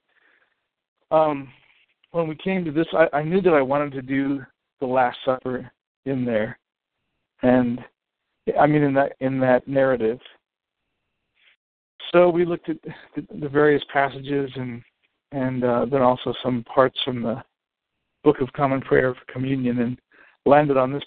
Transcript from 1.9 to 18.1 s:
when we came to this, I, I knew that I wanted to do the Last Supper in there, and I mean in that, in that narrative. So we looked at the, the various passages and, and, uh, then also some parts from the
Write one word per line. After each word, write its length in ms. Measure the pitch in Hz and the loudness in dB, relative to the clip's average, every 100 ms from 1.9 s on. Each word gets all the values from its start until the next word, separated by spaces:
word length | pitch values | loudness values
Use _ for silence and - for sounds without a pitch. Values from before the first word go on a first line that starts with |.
| _ _ | _ _
when 160 | 170 160 | -6 -4
we 80 | |
came 300 | 151 190 190 | -6 -4 -2
to 80 | 165 | -2
this, 160 | 147 165 | -2 -2
I, 140 | 185 165 | 2 2
I 100 | 143 | 2
knew 180 | 156 190 | 0 2
that 120 | 185 | 4
I 80 | 151 | 4
wanted 300 | 131 143 147 | 2 -2 -2
to 100 | 135 | -8
do 420 | 131 135 139 139 131 _ _ - | -4 -2 0 -2 -6 _ _ -10
the 60 | 131 | -2
Last 320 | 127 123 - | 0 0 -2
Supper 460 | 135 127 127 123 127 _ _ _ | -4 -4 -4 -8 -10 _ _ _
in 200 | 131 135 | -6 -4
there, 340 | 123 110 110 117 _ _ _ _ _ _ _ _ | -2 -2 -4 -8 _ _ _ _ _ _ _ _
and 360 | 127 127 120 123 - _ _ _ _ _ - - | 2 2 2 -4 -10 _ _ _ _ _ -4 2
I 60 | 151 | 4
mean 160 | 151 | 4
in 100 | 143 | 2
that, 180 | 135 139 - | 2 -2 -2
in 180 | 131 131 | -6 -2
that 300 | 131 123 - | 2 2 2
narrative. 500 | 139 135 123 110 127 - _ _ _ _ _ _ _ _ _ _ _ _ _ _ _ _ _ - | 0 2 2 -2 -4 -12 _ _ _ _ _ _ _ _ _ _ _ _ _ _ _ _ _ 0
So 160 | 175 180 | 4 4
we 160 | 170 | 4
looked 240 | 175 170 - | -2 -2 -8
at 80 | 156 160 - - - | -10 -10 -18 -14 -14
the, 100 | - - | -12 -10
the 80 | 147 | -4
various 340 | 143 151 143 - | 2 4 2 0
passages 560 | 143 139 135 135 139 135 | 0 0 -2 -6 -4 -4
and, 280 | 131 127 120 - _ _ _ _ | -8 -10 -10 -16 _ _ _ _
and, 320 | 139 131 127 | -4 -4 -2
uh, 220 | 123 120 120 | 0 0 0
then 100 | 139 | 2
also 320 | 127 127 131 117 | 2 0 -4 -6
some 180 | 131 123 | -4 -4
parts 340 | 113 - 127 - | -4 2 2 2
from 180 | - 123 | -6 -4
the 200 | 113 127 - _ _ _ _ _ _ | -4 -6 -10 _ _ _ _ _ _